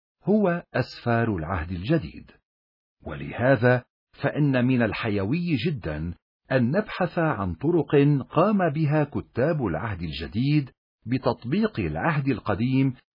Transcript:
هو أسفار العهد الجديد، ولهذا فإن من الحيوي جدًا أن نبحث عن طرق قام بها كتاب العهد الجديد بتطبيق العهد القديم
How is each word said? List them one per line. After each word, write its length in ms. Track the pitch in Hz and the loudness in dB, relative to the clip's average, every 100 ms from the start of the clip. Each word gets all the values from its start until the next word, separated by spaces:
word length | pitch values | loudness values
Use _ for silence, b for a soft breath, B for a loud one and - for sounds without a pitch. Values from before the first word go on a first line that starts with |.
| _ _ | _ _
هو 400 | - 214 185 170 - | 0 2 2 -2 -4
أسفار 600 | - - - 120 117 113 92 | -4 -4 -6 -2 0 0 -2
العهد 360 | 76 92 82 | -4 -4 -4
الجديد، 600 | 90 104 165 71 - - - _ _ _ _ _ _ - | -6 -2 -2 -2 -16 -20 -20 _ _ _ _ _ _ -14
ولهذا 760 | 69 71 - 127 127 123 123 - _ _ | -12 -10 -2 2 4 4 2 -2 _ _
فإن 540 | - 135 - 147 127 123 | -6 -4 0 2 2 2
من 160 | 127 | 2
الحيوي 760 | 110 - 113 101 98 170 175 131 | 0 -2 -2 -2 -2 -2 -2 -2
جدًا 580 | 165 131 85 76 85 82 _ _ - | -2 -4 -6 -6 -8 -10 _ _ -2
أن 200 | 131 117 | 0 2
نبحث 480 | 185 - - 180 175 | 0 -4 -4 -4 0
عن 340 | 160 107 95 | -2 -2 -4
طرق 420 | 85 151 175 - 147 143 143 - | -4 0 0 2 4 6 4 0
قام 400 | 151 202 202 170 | 2 2 2 0
بها 300 | 147 151 156 | 0 0 0
كتاب 640 | 143 104 - 113 147 165 107 | 0 -4 -6 -2 -2 0 -2
العهد 360 | 78 113 87 | -2 -4 -6
الجديد 680 | 85 71 71 98 135 147 131 _ _ _ 113 | -8 -8 -6 -2 2 2 0 _ _ _ -4
بتطبيق 720 | 127 131 113 117 185 226 - | -2 0 -2 -2 0 0 -2
العهد 480 | 82 76 139 147 135 | -4 -2 0 0 0
القديم 680 | 104 - 95 123 131 135 123 _ | -2 -2 0 2 2 2 -2 _